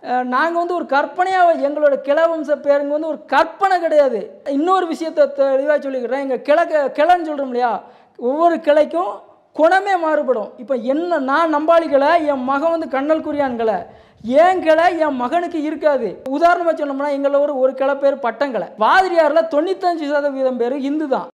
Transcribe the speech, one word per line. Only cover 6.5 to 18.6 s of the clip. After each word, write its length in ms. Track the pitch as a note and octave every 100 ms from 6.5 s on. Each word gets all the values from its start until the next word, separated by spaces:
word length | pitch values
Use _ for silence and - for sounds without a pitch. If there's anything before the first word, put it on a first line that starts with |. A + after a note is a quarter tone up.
| D4+ E4+ D#4 C4+
கிளைன்னு 360 | C4 D#4 F4+ D#4+
சொல்றோம் 220 | D4 C#4
இல்லையா, 320 | A#3+ B3 G3+ - - _ _
ஒவ்வொரு 420 | B3 C#4+ E4+ E4
கிளைக்கும் 500 | E4 D4 D4+ D#4+ F#4+ G4 - _ _
குணமே 440 | - D#4 F#4+ G4 F#4+
மாறுபடும். 540 | D#4+ D4+ C4 A#3 G3 -
இப்ப 160 | A#3
என்ன, 440 | C4 A3 C#4 F4 E4
நான் 360 | C4 C#4+ E4
நம்பாளி 340 | D4 D#4 E4+ D#4+
கிளை, 380 | C#4 C#4 E4+ D4+
என் 180 | C#4
மகன் 260 | B3+ C#4 E4
வந்து 180 | E4 D#4+
கண்ணல் 360 | C4 C#4 D#4+
குறியான் 320 | D#4 C#4+ C#4 A#3+
கிளை, 180 | A3+ F#3+ - - _ _
என் 380 | G#3+ C4 F4 F#4
கிளை 360 | D#4+ D#4 F4 E4+
என் 160 | D#4
மகனுக்கு 480 | C4+ B3 E4 E4+ E4+
இருக்காது. 600 | D4 D#4 D#4 C4+ A3 F3 -
உதாரணமா 440 | C#4 E4+ F4 E4+
சொன்னோம்னா 360 | D#4+ D4 C4+ C#4+
எங்கள 300 | C#4 C#4 C#4+
ஒரு, 180 | D4 C#4
ஒரு 160 | C4
கிளை 200 | C4+ C4+
பேர் 240 | C#4 C#4 C#4
பட்டங்கிளை. 500 | A#3+ A3+ C#4+ A3+